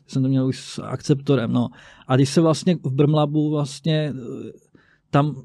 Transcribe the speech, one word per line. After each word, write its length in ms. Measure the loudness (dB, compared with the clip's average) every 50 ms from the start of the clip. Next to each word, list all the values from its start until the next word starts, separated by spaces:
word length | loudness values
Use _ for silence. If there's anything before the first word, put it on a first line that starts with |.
| _ -6
jsem 160 | -2 0 0
to 60 | 2
měl 160 | 2 2 2 0
už 120 | -2 -4
s 220 | -8 -12 -12 -12 -8
akceptorem, 680 | -8 -8 -6 0 0 0 0 2 2 2 2 2 0
no. 180 | 0 0 0 -2 -4 -10 -20 -20 -20 -16 -4 0
A 80 | 2
když 140 | 4 4 4
se 120 | 4 4
vlastně 360 | 4 4 2 2 0 0 -2 0 -2
v 100 | -2 0
Brmlabu 560 | 2 2 4 4 2 2 2 0 0 0 0
vlastně, 640 | 0 -2 -4 -4 -8 -6 -4 -2 0 0 -2 -4 -6 -8 -10 -12 -12 -12 -12 -14 -16 -18 _ _ _ _ _ _ _ _ _ _
tam, 260 | 0 2 2 0 -2 -6 -12